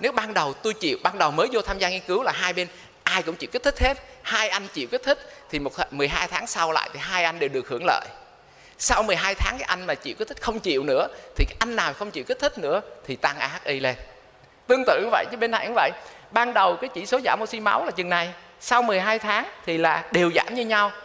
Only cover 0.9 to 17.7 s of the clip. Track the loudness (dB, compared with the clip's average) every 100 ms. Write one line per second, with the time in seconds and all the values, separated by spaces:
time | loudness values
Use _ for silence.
0.9 | 0 0 2 2 2 2 0 -2 -2 -2
1.9 | -2 0 0 0 0 -2 -2 -4 -8 -20
2.9 | -6 -2 0 -2 -4 -6 -2 0 2 2
3.9 | 0 -10 -12 -2 0 2 -2 -4 -6 -4
4.9 | -2 0 0 -2 -20 -6 -4 -4 -4 -4
5.9 | 0 0 0 -2 -4 -4 0 2 2 0
6.9 | -6 -4 0 0 0 -2 -2 -4 -2 2
7.9 | 2 0 -16 -20 -20 -20 -20 -18 -4 0
8.9 | 2 2 0 0 0 0 -2 -4 -4 -4
9.9 | -6 -6 -8 -8 -6 -4 -2 0 0 2
10.9 | 2 0 -4 -6 0 0 0 -2 0 -2
11.9 | -2 -8 -6 -4 -2 -2 -2 -2 -2 -4
12.9 | -14 -10 -2 0 0 -4 -4 -4 0 0
13.9 | -2 -8 -20 -20 -20 -20 _ 2 4 4
14.9 | 2 4 0 0 -2 0 0 0 2 2
15.9 | 0 -14 -20 -2 0 2 4 4 2 -4
16.9 | -6 -2 0 2 0 -2 -2 0